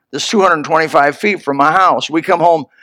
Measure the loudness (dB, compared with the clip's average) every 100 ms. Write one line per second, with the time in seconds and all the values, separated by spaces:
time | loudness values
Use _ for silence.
0 | _ -10 -4 0 2 0 0 -2 0 2
1 | 2 0 -4 -4 -4 0 2 2 2 0
2 | -4 -4 -2 0 2 0 -4 _